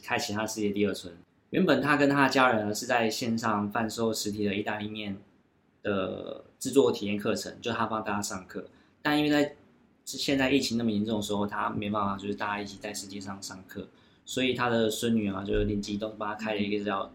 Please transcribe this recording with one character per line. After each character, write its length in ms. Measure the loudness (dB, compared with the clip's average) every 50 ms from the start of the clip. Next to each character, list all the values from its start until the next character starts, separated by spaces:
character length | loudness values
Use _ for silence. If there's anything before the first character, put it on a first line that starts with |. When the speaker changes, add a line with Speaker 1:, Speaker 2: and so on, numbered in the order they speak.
| -6
Speaker 1:
开 160 | -4 -2 -2
启 140 | -2 -2 -2
她 120 | -2 -2
世 160 | -4 -4 -2
界 100 | -2 0
第 140 | 2 2 2
二 60 | 0 0
春。 220 | -4 -8 -14 -16 -18 -20 _ _ _ _ _
原 140 | 0 2 4
本 160 | 4 4 4
她 160 | 4 4 4
跟 140 | 6 6 6
她 140 | 6 6 4
的 40 | 4
家 240 | 6 6 6 6 6
人 160 | 2 0 -2
呢 60 | -2
是 100 | -4 -2
在 240 | 0 0 2 2 2
线 280 | 0 -2 -2 -2 -2
上 340 | 0 0 0 0 2 0 0
贩 180 | -2 -2 -2 -2
售 240 | -2 0 0 0 0
实 180 | 0 -2 -4
体 140 | -2 -2 -2
的 100 | 0 0
意 80 | 0 -2
大 140 | -2 -4
利 100 | -4 -6
面 300 | -8 -8 -8 -8 -8 -8 -10 -12 -20 _ _ _ _ _ _ _ _ _ _ _
的 600 | -2 0 0 0 -2 -4 -6 -8 -10 -12 -12 -14 -20 _ _
制 120 | -6 4
作 220 | 6 6 6 6 4
体 140 | 2 -2
验 100 | -4 -4
课 180 | -2 0 -2 -2
程， 200 | -2 -4 -8 -10 -8
就 120 | -6 -4 -2
她 140 | -2 -2
帮 180 | -2 -2 -4 -2
大 120 | -2 -4
家 40 | -2
上 260 | -4 -4 -6 -8 -10
课， 200 | -10 -12 -12 -12 -12 -18 -20 _ _ _ _
但 160 | _ 0 2
因 80 | 2 4
为 60 | 4
在 240 | 4 4 4 2 0 -10 -20 _ _ _ _ _ _ _ _
现 340 | -12 -8 -4 -2 0 2 2
在 120 | 4 4
疫 100 | 4 4
情 160 | 2 2 0
那 80 | 0 2
么 60 | 2
严 120 | 2 2 2
重 120 | 2 0
的 60 | -2 0
时 120 | 0 0
候， 120 | 0 0
她 240 | -2 -2 -2 -2 -2
没 180 | -2 -2 -4 -2
办 160 | 0 0 0
法 120 | 0 -2 -2
就 100 | -4 -4
是 60 | -4
大 120 | -2 -2
家 140 | -4 -2 -4
一 60 | -6
起 100 | -8 -10 -10
在 140 | -10 -10 -8
世 140 | -8 -10
界 120 | -10 -12 -12
上 240 | -10 -10 -10 -10 -10
上 200 | -12 -14 -14 -16
课， 220 | -14 -12 -12 -12 -12 _ -20 _ _ _ _ _
所 180 | -6 -2 0 2
以 80 | 2 2
她 160 | 2 2 2
的 220 | 4 4 4 2
孙 260 | 0 0 0 2 2
女 160 | 2 2 0 -2
啊 100 | -2 -2
就 200 | 0 0 0 2
灵 160 | 2 0 -2
机 140 | -2 -4 -4
一 20 |
动， 180 | -4 -4 -6 -6 -6
帮 100 | -6 -6
她 60 | -6
开 180 | -6 -4 -4 -2
了 80 | -2
一 180 | -2 0 -2 -2
个 60 | 0
叫， 160 | 0 -2 -2
Speaker 2:
嗯。 100 | -4 -6 -8